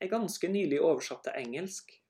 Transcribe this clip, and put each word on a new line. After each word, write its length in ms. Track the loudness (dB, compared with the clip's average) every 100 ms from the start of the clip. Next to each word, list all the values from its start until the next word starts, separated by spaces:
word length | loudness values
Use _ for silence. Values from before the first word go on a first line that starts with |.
er 80 | -4
ganske 400 | -2 -2 -2 0
nylig 300 | 0 2 4
oversatt 420 | 4 4 0 -8 -6
til 120 | -6
engelsk 560 | -6 -6 -6 -10 -16 -20 _